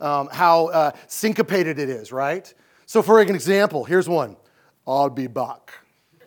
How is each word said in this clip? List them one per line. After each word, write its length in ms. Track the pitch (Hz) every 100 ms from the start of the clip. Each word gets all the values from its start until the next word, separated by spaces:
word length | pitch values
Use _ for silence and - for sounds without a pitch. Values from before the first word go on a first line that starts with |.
um, 280 | 147 143 139
how, 340 | 131 175 165 165
uh, 240 | 170 147 - -
syncopated 720 | - 214 196 147 190 165 147
it 100 | 135
is, 240 | 120 107
right? 400 | 131 139 180 - _ _ _ -
So 160 | 226
for 180 | 196 220
an 140 | 202
example, 500 | 185 147 196 208 151
here's 240 | 110 180 160
one. 280 | 170 117 92 _ _ _ _ -
I'll 240 | 135 139
be 160 | 127 127
back, 460 | 131 123 120 - - _ _ _ _